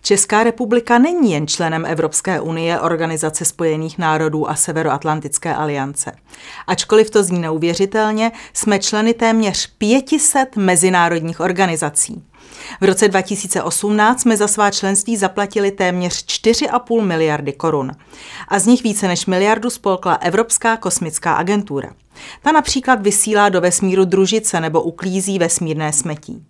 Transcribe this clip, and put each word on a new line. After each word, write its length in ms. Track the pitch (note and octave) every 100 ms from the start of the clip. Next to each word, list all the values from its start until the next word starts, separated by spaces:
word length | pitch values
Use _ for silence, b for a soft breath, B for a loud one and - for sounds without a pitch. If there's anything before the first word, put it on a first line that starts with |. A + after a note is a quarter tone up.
| -
Česká 380 | G3+ - G#3+
republika 540 | A#3 A3+ A#3+ A#3+ A#3 A#3+
není 340 | C#4 F4 B3
jen 160 | D3+ D3+
členem 380 | - E3+ D#3+ E3
Evropské 540 | D#3+ D#3+ - - F3
unie, 400 | D#3+ E3 E3 E3+
Organizace 640 | E3 E3 E3 D#3+ D#3 D#3 E3+
spojených 520 | - E3 D#3 D#3+ D#3+
národů 520 | E3 D#3 D#3 D#3 D3+
a 60 | D3+
Severoatlantické 1000 | - D#3+ D#3+ C3+ D#3 D#3 D3 - E3+ D3
aliance. 560 | D3+ C#3+ C3+ C#3+ - - B B B B B
Ačkoliv 420 | F#3 - G#3+ A3
to 140 | G#3+
zní 160 | F#3+ F3+
neuvěřitelně, 920 | E3 D#3+ E3+ E3+ G3 A3 G#3+ G#3+ A3+ A3+ B
jsme 260 | - - G3+
členy 340 | G3 G#3+ A3
téměř 600 | A3+ A3+ A3+ G#3+ - - _
pěti 420 | G#3 B3+ C4 D#4
set 360 | - C#4 C4 A3
mezinárodních 840 | F#3+ F3+ F#3 F#3 E3+ E3+ D#3+ E3+
organizací. 840 | F3 F#3 F#3+ D#3+ F3 - - E3+ - B B B B B
V 40 | G3
roce 220 | F#3 G#3
dva 140 | F#3+
tisíce 420 | F#3 G3 F3+ F#3+
osmnáct 580 | D3+ F3+ G#3 G#3 G#3+ B3+
jsme 160 | A#3+ G#3+
za 100 | G#3
svá 240 | G#3+ G#3
členství 460 | G3+ F#3+ G3 - A3+
zaplatili 540 | F#3+ F#3 G3+ G#3 G3+
téměř 540 | G3 F#3 F3+ F3+ - -
čtyři 440 | - A3 A#3 D4+
a 100 | A#3+
půl 220 | A#3+ A#3
miliardy 520 | G#3 E3 D#3+ D3+ C#3+
korun. 380 | C3+ D#3+ D3+ C3 - B B B B B
A 120 | G3+
z 60 | G3
nich 180 | A#3+
více 240 | A#3 G3+ F#3+
než 180 | F3 -
miliardu 440 | F#3 G3+ A3 A#3
spolkla 440 | - G#3 F#3 F#3+
Evropská 640 | E3 F3 F#3+ A3+ - A#3 A3+
kosmická 560 | G3+ - E3 - F3
agentura. 560 | D#3 F3 G#3 G3 C#3 - - _ B B B
Ta 100 | -
například 500 | D#4 - C#4 C4 B3
vysílá 480 | G3+ G3+ - G#3 G#3
do 120 | F#3
vesmíru 440 | F3+ F3+ F#3+ F#3+ F#3
družice 560 | F#3+ F#3+ A3 G#3+ F3+
nebo 200 | D#3+ D#3+
uklízí 580 | D#3+ E3 F#3 F#3+ F#3+ F#3+
vesmírné 540 | E3+ - E3 D#3 D#3
smetí. 520 | D3+ E3+ D3+ - - D#3